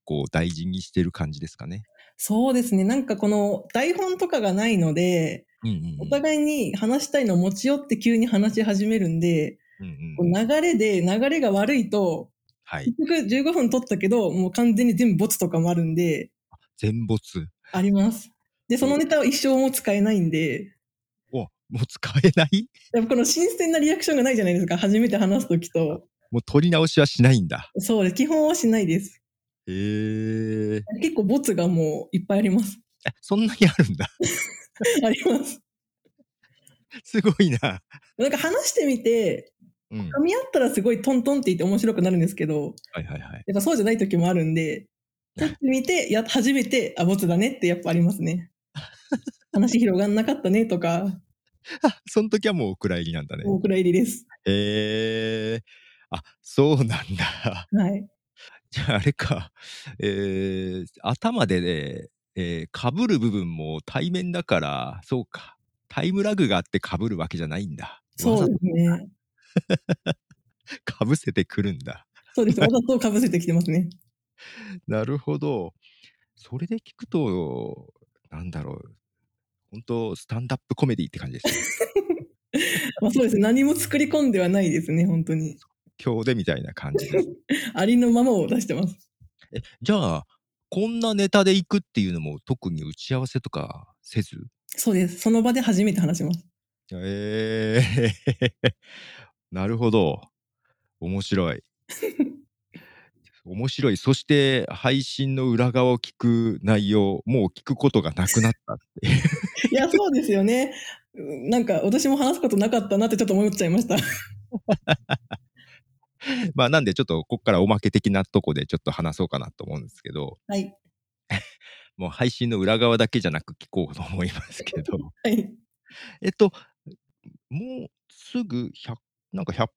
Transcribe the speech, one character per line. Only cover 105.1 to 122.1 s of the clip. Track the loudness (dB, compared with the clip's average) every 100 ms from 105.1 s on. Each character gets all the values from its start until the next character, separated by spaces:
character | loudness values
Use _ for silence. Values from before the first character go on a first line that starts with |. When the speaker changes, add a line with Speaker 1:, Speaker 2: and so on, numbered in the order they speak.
| -4 -2 0
Speaker 1:
の | 0
裏 | 2 2
側 | 4 4
を | 2
聞 | -2 -2
く | 2 4 2 0
内 | 2 2 4
容、 | 4 2 0 0
も | 2 2
う |
聞 | -2
く | -6 0
こ | 2
と | 4
が | 0
な | -2 0
く | 2
な | 2
っ | 0 -8
た |
っ | -12 _ -6
て | 2
い |
う。 | 2 2 -2 -8
Speaker 2:
<laughs> | -4 0
い | 2
や、 | 4
そ | 4 4
う |
で | 2
す | 2
よ | 2
ね。 | 4 2 0 -6 -14 -18 _
う、 | -14 -10 -8 0
な | 0
ん | 2
か | 0
私 | 2 2 2
も | 2
話 | 2 0
す |
こ | 0
と | 2
な | 2
か | 0
っ | 0
た | 0
な | 2
っ |
て | 2
ち |
ょ | 2
っ |
と |
思 | 2 2
っ |
ち | 2
ゃ | 2
い |
ま | 2
し | 2
た。 | 0
<laughs> | -2 -6 -10 -18 -12 -10 -2 -2 0 -2 -2 -6 -6 -16 _ _ _ -20 _ _ _ _
Speaker 1:
<laughs> | -6 -4 -4 0
ま | 2
あ、 |
な | 2
ん | 2
で |
ち | 0
ょ |
っ | -2
と | -2
こ | -4 -4
っ |
か | 2
ら | 4
お | 4
ま | 2
け | 2
的 | 2 2
な | 0 2
と | 0
こ | 0
で | -4 -4
ち | -4
ょ |
っ |
と | -4
話 | -4 -4 -4
そ | -4
う |
か | -6
な | -8
と | -14
思 | -12 -12
う |
ん |
で | -12
す | -18
け | -14
ど。 | -10 -10 -12 -8
Speaker 2:
は | -6
い。 | -6 _ _ _ _ _ -8
Speaker 1:
<laughs> | -8 -8 -20 -20 -20 -20 -10
も |
う |
配 | -10